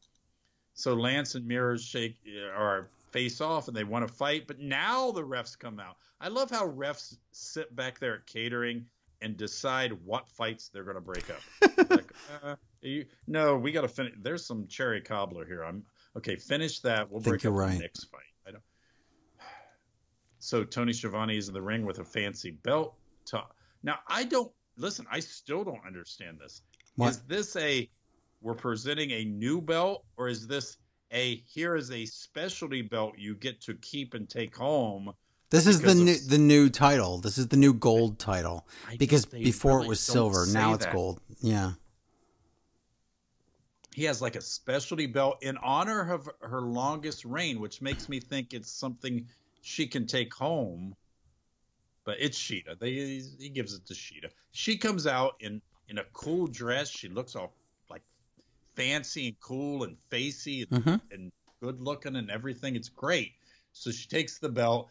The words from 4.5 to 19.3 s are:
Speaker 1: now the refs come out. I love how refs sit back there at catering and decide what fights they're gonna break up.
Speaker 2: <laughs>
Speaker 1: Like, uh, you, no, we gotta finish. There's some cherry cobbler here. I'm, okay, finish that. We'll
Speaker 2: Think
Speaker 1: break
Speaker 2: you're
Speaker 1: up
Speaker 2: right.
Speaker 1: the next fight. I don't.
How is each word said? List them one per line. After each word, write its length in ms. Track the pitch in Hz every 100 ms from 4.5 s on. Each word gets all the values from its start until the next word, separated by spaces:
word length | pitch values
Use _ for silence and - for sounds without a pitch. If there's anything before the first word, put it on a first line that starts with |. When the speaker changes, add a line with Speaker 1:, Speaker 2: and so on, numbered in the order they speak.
| 135
Speaker 1:
now 520 | 143 135 190 254 254
the 100 | 190
refs 340 | 143 123 113 -
come 220 | 123 104
out. 180 | 92 95 _ _
I 80 | 175
love 200 | 233 262
how 180 | 233 185
refs 500 | 135 139 143 - - _
sit 440 | - - 156 147 120
back 240 | 131 123
there 160 | 127 107
at 100 | -
catering 580 | 113 117 120 120 120 120 _ _ _
and 120 | 110 98
decide 540 | 104 - 135 131 127 101 87
what 240 | 120 -
fights 400 | - 113 113 -
they're 140 | 98
gonna 180 | 95 92
break 240 | 87 90 -
up. 100 | - - - 403 -
Speaker 2:
<laughs> 120 | -
Speaker 1:
Like, 220 | 359 - - - 147
uh, 120 | 143 143 _ _
you, 240 | 131 143 135 _ -
no, 300 | 156 151 139
we 140 | 127
gotta 140 | 160 127
finish. 240 | - 127 104
There's 240 | 110 165 -
some 200 | 113 95
cherry 340 | - 131 107
cobbler 440 | - 104 98 85 80
here. 180 | 90
I'm, 200 | 82 95 107 _ _ -
okay, 200 | - 95
finish 420 | - 143 156 -
that. 300 | 127 110 104
We'll 80 | 107
Speaker 2:
Think 100 | 113
Speaker 1:
break 100 | 113
Speaker 2:
you're 100 | 110
Speaker 1:
up 60 | 98 95
Speaker 2:
right. 40 |
Speaker 1:
the 60 | 92
next 260 | 85 - -
fight. 160 | 67 69 _ 98
I 40 |
don't. 120 | 104 - _ _ _ _ _ _